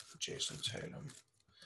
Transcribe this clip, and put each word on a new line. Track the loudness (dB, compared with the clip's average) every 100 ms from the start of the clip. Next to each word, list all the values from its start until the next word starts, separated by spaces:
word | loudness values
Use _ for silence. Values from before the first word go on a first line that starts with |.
| -10 -2
Jason | 0 4 2 4
Tatum. | 2 2 0 -2 -4 -8 -14 _ -20 -18